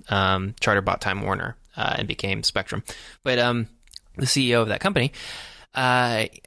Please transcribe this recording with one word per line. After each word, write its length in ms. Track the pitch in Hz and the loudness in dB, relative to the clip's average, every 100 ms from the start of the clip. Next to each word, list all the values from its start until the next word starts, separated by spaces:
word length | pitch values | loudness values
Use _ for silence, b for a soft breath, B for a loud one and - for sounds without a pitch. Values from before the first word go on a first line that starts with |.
| - | -2
um, 460 | 98 95 95 98 - | 2 2 2 -2 -2
Charter 220 | - 101 | 2 2
bought 200 | 95 - | 2 -2
Time 200 | 101 98 | -2 -2
Warner, 340 | 101 95 87 - _ - | -2 -4 -4 -10 _ -6
uh, 180 | - - | -4 -2
and 100 | 104 | -4
became 360 | - 98 101 | -4 -4 -2
Spectrum. 400 | - 104 - 101 - B B B | -2 -2 -4 -6 -8 B B B
But, 160 | 135 123 | 0 2
um, 300 | 123 120 110 - - - _ - | 2 2 -4 -10 -20 -20 _ -4
the 80 | 131 | 0
C 220 | 143 123 | 2 4
E 40 | 117 | 4
O 60 | |
of 60 | 110 | 2
that 100 | 101 | 0
company, 320 | 190 170 127 B B B B B B | 0 2 0 B B B B B B
uh, 520 | 131 127 123 123 113 110 - | 0 2 4 4 2 -2 -6